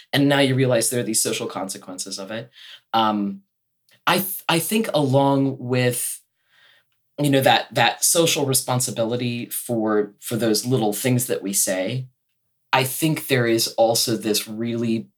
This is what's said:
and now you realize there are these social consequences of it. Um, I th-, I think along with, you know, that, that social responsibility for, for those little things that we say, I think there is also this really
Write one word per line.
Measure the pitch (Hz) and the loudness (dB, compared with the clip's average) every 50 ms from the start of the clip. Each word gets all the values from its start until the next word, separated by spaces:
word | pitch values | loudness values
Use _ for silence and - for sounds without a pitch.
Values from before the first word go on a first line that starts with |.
| - _ | -10 _
and | - 131 143 143 | 0 2 4 4
now | 143 139 | 4 4
you | 139 131 131 | 4 4 4
realize | 127 135 123 123 117 113 - | 4 4 4 4 2 2 0
there | - 123 | 0 -2
are | 117 | -2
these | 101 110 - | -2 -2 -2
social | - - 110 - 120 | -2 -2 -2 -4 -6
consequences | - - 95 95 98 - 104 - - 92 92 - 98 95 196 | -6 -6 -8 -8 -8 -10 -12 -14 -14 -14 -12 -12 -12 -12 -12
of | 196 196 | -12 -10
it. | 110 113 123 - _ - - - - - _ _ | -10 -12 -12 -14 _ -20 -20 -20 -20 -20 _ _
Um, | - 113 113 110 107 104 101 98 98 98 - _ _ _ _ _ _ _ _ _ _ _ _ - | 0 2 2 2 2 0 -2 -4 -4 -8 -12 _ _ _ _ _ _ _ _ _ _ _ _ 0
I | 175 190 | 0 0
th-, | 190 - - - - - | -2 -4 -8 -8 -4 -2
I | 160 170 | 0 0
think | 160 - 220 220 220 - | 0 0 0 0 0 0
along | - 151 147 131 127 139 139 139 139 139 139 135 131 127 | 0 0 2 2 4 4 4 4 4 2 2 0 -2 -4
with, | 120 123 127 127 123 123 123 - - - - - - _ _ _ _ _ _ _ _ _ _ _ _ _ _ _ _ _ _ - | -6 -2 0 0 2 0 0 -2 -4 -8 -8 -12 -16 _ _ _ _ _ _ _ _ _ _ _ _ _ _ _ _ _ _ -2
you | 147 147 | 0 2
know, | 139 135 | 4 4
that, | 135 127 117 110 - - - | 6 4 4 4 2 -2 0
that | 131 120 117 - - - | 0 2 2 0 0 0
social | - - 175 165 160 - 165 139 131 | 0 2 4 2 2 2 0 0 0
responsibility | 135 127 - - 127 123 123 - - - 113 110 120 123 127 123 120 120 117 | 0 0 0 0 0 0 -2 -2 -2 -2 -2 -2 -2 -2 -2 -4 -4 -6 -8
for, | - - - - - 123 113 107 110 107 104 101 - - _ | -8 -8 -8 -6 -4 -2 -2 0 2 2 2 0 -2 -4 _
for | - - 123 | -10 -6 -4
those | 110 113 113 107 104 117 | -2 0 0 0 0 0
little | 123 131 123 113 107 104 | 0 0 2 2 0 0
things | - - 123 127 120 120 - | 0 0 2 2 2 0 0
that | - - - | -4 -4 -4
we | 98 98 | -4 -2
say, | - - - 95 92 - - 123 131 131 - _ _ _ _ _ _ _ _ _ _ _ _ - | 0 0 0 0 -2 -2 -4 -4 -6 -6 -8 _ _ _ _ _ _ _ _ _ _ _ _ 0
I | 131 131 | 0 0
think | 127 - - 160 156 156 - - - | 0 -2 -2 0 0 0 -2 -2 0
there | 135 127 120 | 0 2 2
is | 117 113 113 113 - - | 2 2 2 0 0 0
also | - 117 113 113 - - - 113 104 | 2 2 2 2 2 0 0 -2 -2
this | 101 113 104 - - - | -2 0 -2 -2 -2 -4
really | 110 110 117 117 117 117 120 117 113 110 101 - _ | -6 -6 -6 -4 -4 -2 -2 -2 -2 -2 -4 -8 _